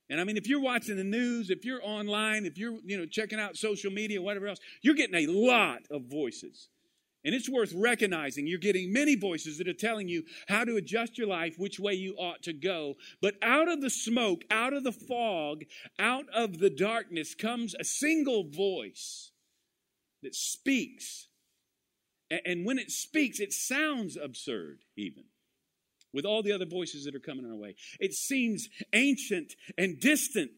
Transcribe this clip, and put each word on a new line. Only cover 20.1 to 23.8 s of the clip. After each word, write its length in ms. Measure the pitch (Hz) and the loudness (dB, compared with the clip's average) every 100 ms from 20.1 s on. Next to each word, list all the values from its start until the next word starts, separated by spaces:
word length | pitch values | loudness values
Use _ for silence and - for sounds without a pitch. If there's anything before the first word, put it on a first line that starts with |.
| _ | _
that 120 | 135 | -10
speaks. 960 | - - - 269 262 - - - - - _ _ _ _ _ _ _ _ _ - | -6 -6 -2 2 2 0 -6 -14 -14 -18 _ _ _ _ _ _ _ _ _ -6
A-, 160 | 165 175 | -4 -2
and 200 | 175 196 | -2 0
when 120 | 262 | -2
it 120 | 190 | -2
speaks, 500 | - - 311 254 - | -8 -2 0 0 0
it 140 | 202 | -4
sounds 640 | - - 269 | -2 -2 0